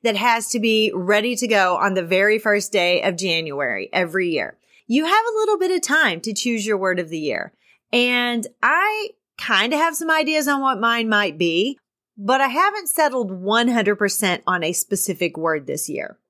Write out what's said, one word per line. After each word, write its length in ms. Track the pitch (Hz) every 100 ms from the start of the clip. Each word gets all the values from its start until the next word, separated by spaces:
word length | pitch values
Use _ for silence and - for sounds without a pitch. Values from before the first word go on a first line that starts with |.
that 120 | 233 208
has 320 | 240 233 220
to 80 | 233
be 300 | 220 220 220 185
ready 400 | 180 208 226 240
to 120 | 240
go 260 | 214 185 180
on 200 | 196 190
the 100 | 170
very 340 | 185 202 214
first 320 | 220 208 196
day 300 | 202 175 180
of 160 | - 175
January 720 | 185 165 160 139 131 98 95
every 380 | 185 175 185 175
year. 280 | 151 92 - _ _ -
You 160 | 247
have 220 | 320 415 466
a 120 | 440
little 200 | 427 403
bit 140 | 370
of 100 | 370
time 400 | - 302 277 170
to 120 | 226
choose 320 | 202 247 226 208
your 120 | 202
word 200 | 190 180
of 120 | 165
the 100 | 165
year. 320 | 151 113 - _ _ _ _
And 560 | 240 247 247 240 240 220 _
I 460 | 233 320 403 427 415 - _ -
kinda 380 | - 196 226 294
have 220 | 330 294
some 140 | 320
ideas 360 | 320 302 311 285
on 140 | 277
what 180 | 269 220
mine 300 | 233 233 226
might 280 | 214 202 151
be, 400 | 170 165 233 277 _ _ _ -
but 220 | 202 269
I 80 | 269
haven't 400 | 269 392 415 339
settled 440 | - 294 254 202
one 360 | 185 185 220 240
hundred 300 | 233 202 202
percent 460 | 202 - 196 175 -
on 160 | 180
a 80 | 170
specific 640 | 175 - 196 - 180 175 165
word 320 | 160 156 135
this 220 | 147 -
year. 280 | - - -